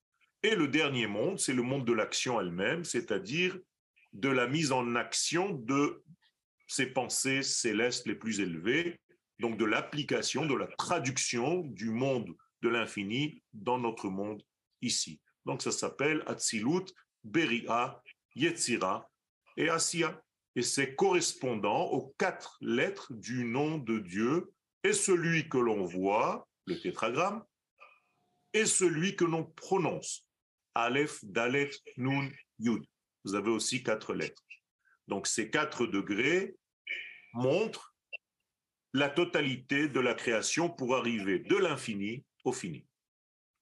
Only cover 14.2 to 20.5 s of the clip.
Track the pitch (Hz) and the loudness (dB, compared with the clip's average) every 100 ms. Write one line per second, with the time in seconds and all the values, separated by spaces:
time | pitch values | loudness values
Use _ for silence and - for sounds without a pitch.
14.2 | 104 107 - _ _ _ 117 - - 76 | -6 -8 -14 _ _ _ -2 -2 -4 -10
15.2 | _ _ 135 139 120 107 98 - 143 156 | _ _ -8 -4 -4 -2 -4 0 0 0
16.2 | - 120 - 113 120 180 185 - _ _ | -2 -4 -4 0 0 0 -2 -12 _ _
17.2 | 110 151 143 117 - 117 131 127 - - | -2 0 2 0 0 0 0 -6 -20 -20
18.2 | _ 117 170 170 123 104 92 110 - _ | _ -2 0 0 0 0 0 -2 -6 _
19.2 | _ _ _ - 156 165 - 170 160 - | _ _ _ -2 0 2 0 0 -2 -4
20.2 | - _ _ | -16 _ _